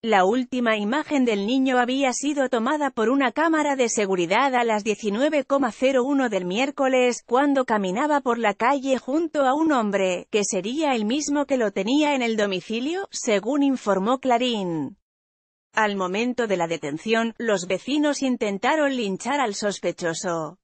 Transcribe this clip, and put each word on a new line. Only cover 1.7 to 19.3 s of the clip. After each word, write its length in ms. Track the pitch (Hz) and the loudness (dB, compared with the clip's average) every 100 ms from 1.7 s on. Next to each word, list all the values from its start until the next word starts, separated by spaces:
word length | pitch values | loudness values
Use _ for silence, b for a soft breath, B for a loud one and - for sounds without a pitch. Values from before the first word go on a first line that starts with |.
| 247 | 2
había 340 | 247 262 269 | 0 0 0
sido 360 | 240 277 285 254 | -2 -2 0 0
tomada 420 | 240 233 302 285 | 0 0 0 -2
por 180 | 247 220 | 0 0
una 240 | 277 262 | 2 0
cámara 420 | 285 330 320 294 | 2 2 2 0
de 140 | 269 240 | 0 0
seguridad 680 | 233 202 190 170 202 277 | 0 0 0 2 2 2
a 80 | 254 | 2
las 220 | 233 214 | 0 0
diecinueve 600 | 208 202 214 202 294 311 | 0 -2 -2 0 0 0
coma 280 | 262 277 262 | 0 0 0
cero 320 | - 262 269 | 0 2 2
uno 240 | 247 285 254 | 2 0 0
del 160 | 196 | -2
miércoles, 800 | 180 196 269 - 269 254 247 233 - | -2 -2 -2 0 2 4 2 0 0
cuando 380 | 240 285 277 | 2 4 2
caminaba 560 | 254 220 190 190 294 285 | 2 0 0 -2 0 0
por 180 | 247 233 | 0 0
la 160 | 226 | 0
calle 440 | 196 233 285 262 254 | 2 0 0 0 -2
junto 460 | - 294 339 302 | 0 -2 -2 0
a 100 | 269 | 2
un 180 | 285 320 | 2 2
hombre, 560 | 277 208 196 190 180 - | 2 2 0 0 -2 -2
que 140 | 214 | -2
sería 500 | 196 196 190 277 302 | 0 -2 -4 -2 0
el 100 | 262 | 0
mismo 420 | 214 277 294 285 277 | 0 -2 -2 -2 0
que 100 | 262 | 0
lo 160 | 214 | 0
tenía 420 | 196 190 277 294 | -2 0 2 2
en 80 | 277 | 0
el 140 | 233 220 | 0 0
domicilio, 720 | 208 185 - 220 262 349 339 | 0 -2 -4 -4 -4 -6 -8
según 540 | - - 208 202 294 | -8 0 0 0 2
informó 560 | 277 254 214 190 196 254 | 2 0 0 0 0 0
Clarín. 760 | 262 233 254 226 185 165 135 - _ _ _ _ _ _ _ | 2 2 2 -2 -2 -4 -6 -10 _ _ _ _ _ _ _
Al 220 | - 214 196 | -2 0 0
momento 500 | 185 190 240 240 233 | -2 -2 -2 -2 -2
de 100 | 190 | 0
la 120 | 170 | -2
detención, 680 | 165 147 151 220 226 226 - | -4 -4 -6 -2 0 0 -4
los 300 | 233 196 180 | -2 -2 0
vecinos 560 | 185 - 294 294 285 | -6 -2 0 0 0
intentaron 720 | 269 247 214 196 247 311 285 | -2 -2 -2 -2 0 2 0
linchar 460 | 262 214 190 233 | 0 -4 -4 -4